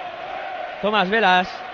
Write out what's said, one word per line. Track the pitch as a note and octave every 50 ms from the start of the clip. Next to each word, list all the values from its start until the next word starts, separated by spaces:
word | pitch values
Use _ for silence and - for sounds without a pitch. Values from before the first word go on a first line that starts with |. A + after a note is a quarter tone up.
| - F5+ - - - - - - - - - - - - - -
Tomás | - G#3 G#3+ G#3 F3+ F#3
Velas. | G#3+ A3+ G#3 F#3 F3+ F3+ F#3 - - - - -